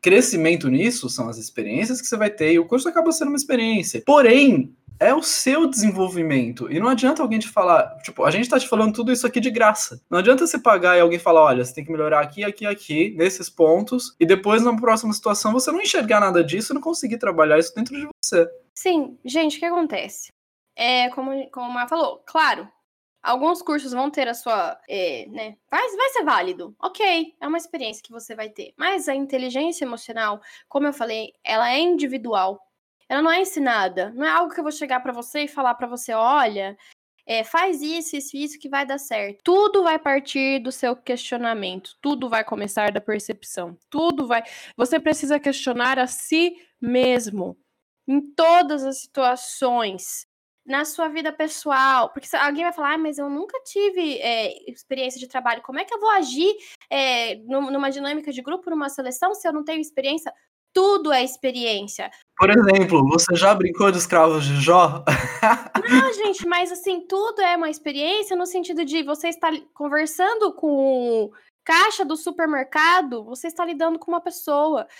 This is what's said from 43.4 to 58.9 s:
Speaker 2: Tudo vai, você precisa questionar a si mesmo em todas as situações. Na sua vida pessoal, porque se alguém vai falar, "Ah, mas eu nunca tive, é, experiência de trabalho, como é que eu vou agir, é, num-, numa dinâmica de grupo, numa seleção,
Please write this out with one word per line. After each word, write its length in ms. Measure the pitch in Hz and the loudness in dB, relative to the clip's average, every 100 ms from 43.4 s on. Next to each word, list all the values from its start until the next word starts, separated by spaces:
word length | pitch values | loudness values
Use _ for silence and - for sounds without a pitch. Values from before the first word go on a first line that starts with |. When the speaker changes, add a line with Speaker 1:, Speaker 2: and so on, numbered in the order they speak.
| - - 175 175 _ | -12 -12 -12 -14 _
Speaker 2:
Tudo 360 | 285 330 277 254 | -2 0 0 0
vai, 180 | 233 226 - - - | -2 -4 -16 -12 -4
você 200 | 247 320 | 0 0
precisa 440 | 320 302 277 294 | 0 -2 0 -2
questionar 580 | 285 269 - 240 247 262 | 0 -4 -4 -2 0 0
a 80 | 247 | -2
si 480 | - - 311 349 349 _ - | -4 -2 0 0 -2 _ -10
mesmo 760 | 240 247 254 247 220 202 175 90 _ _ _ _ - | -2 2 2 2 -2 -6 -8 -10 _ _ _ _ -2
em 140 | 277 285 | -2 -2
todas 520 | 285 330 339 320 294 269 | 2 4 6 4 0 -6
as 160 | 269 | -8
situações. 1200 | - - 254 254 - - 262 240 220 190 - - - _ _ _ - | -10 -2 0 0 -6 -4 0 0 -2 -6 -12 -14 -14 _ _ _ -6
Na 200 | 269 302 | -4 -4
sua 220 | - 330 | -4 -4
vida 240 | 302 311 | -4 -6
pessoal, 760 | 302 311 311 302 269 269 262 233 | -4 -6 -6 -2 2 4 2 0
porque 140 | - - | -4 -6
se 100 | - | -2
alguém 260 | 294 294 | -2 -2
vai 80 | 349 | -4
falar, 220 | 349 285 | -4 -4
"Ah, 40 | 311 | -2
mas 200 | 311 285 | -4 -6
eu 120 | 285 | -6
nunca 300 | 285 415 523 523 | -6 -8 -12 -8
tive, 540 | 392 403 370 320 269 | -2 -2 0 -4 -4
é, 340 | 233 233 214 - - | -4 -2 -4 -8 -18
experiência 480 | 240 - 262 254 254 | -18 -10 -6 -6 -8
de 80 | 254 | -10
trabalho, 340 | 262 240 233 | -6 -4 -4
como 160 | - 269 | -6 -10
é 40 | |
que 100 | 381 | -8
eu 60 | 440 | -2
vou 100 | 427 | 2
agir, 440 | 403 285 254 359 415 - - - | 2 0 0 0 0 -8 -20 -6
é, 460 | 277 269 247 233 220 220 | -2 0 0 -2 -8 -6
num-, 240 | 269 277 | -4 -2
numa 180 | 277 277 | -2 -4
dinâmica 420 | 277 277 302 302 | -4 -6 -6 -8
de 100 | 254 | -10
grupo, 260 | 254 359 359 | -8 -8 -6
numa 180 | 320 | -6
seleção, 460 | 277 | -6